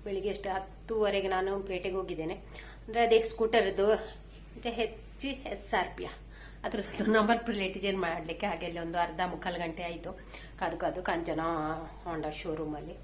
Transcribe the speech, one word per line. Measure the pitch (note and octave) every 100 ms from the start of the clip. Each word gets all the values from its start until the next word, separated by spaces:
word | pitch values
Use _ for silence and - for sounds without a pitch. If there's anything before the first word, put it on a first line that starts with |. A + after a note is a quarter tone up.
ಬೆಳಿಗ್ಗೆ | G#3+ G3 G3+
ಅಷ್ಟೇ | G3+ G3
ಹತ್ತುವರೆಗೆ | F#3 - - - A3 G#3 G3+ F#3+
ನಾನು | F#3 F#3+ G3
ಪೇಟೆಗೆ | G3 F3+ F#3+
ಹೋಗಿದ್ದೇನೆ. | F#3 F3+ D#3+ D#3+
ಅಂದರೆ | G3+ - - - - - A3+
ಅದೇ | A#3 A3+
ಸ್ಕೂಟರ್ದು, | A3+ - A3 A3+ G3 F#3+ G3+
ಮತ್ತು | G#3+ - - - - - A3+ A#3+
ಹೆಚ್ | A#3 A3 - - - C#4
ಎಸ್ | C4+ - G3 -
ಆರ್ | G3 F3 -
ಪಿ, | - - - - - -
ಅದ್ರದ್ದು | G#3 G#3+ G3+ - G#3+
ನಂಬರ್ | A3 G#3+ A3+
ಪ್ಲೇಟ್ | - G3+ F#3+ F#3+
ಚೇಂಜ್ | G3 F#3+
ಮಾಡಲಿಕ್ಕೆ | E3+ E3+ D#3+ E3+ G3+
ಹಾಗೆ | E3 E3+
ಅಲ್ಲಿ | E3+
ಒಂದು | E3 F3
ಅರ್ಧ | E3+ D#3+ F3+
ಮುಕ್ಕಾಲು | D#3 F#3+ F3
ಗಂಟೆ | E3+ D#3+
ಆಯಿತು | F3 E3+ F3+ F#3 - - - -
ಕಾದು | F3 E3+
ಕಾದು | F#3 F3+
ಕಾಂಚನ | F#3 F3 E3+ D#3 E3 E3 D#3 D#3+ D#3+ - F3+
Honda | D#3+ D#3
ಶೋರೂಮಲ್ಲಿ. | D3+ F3 D#3 D3+ D3 D3+ -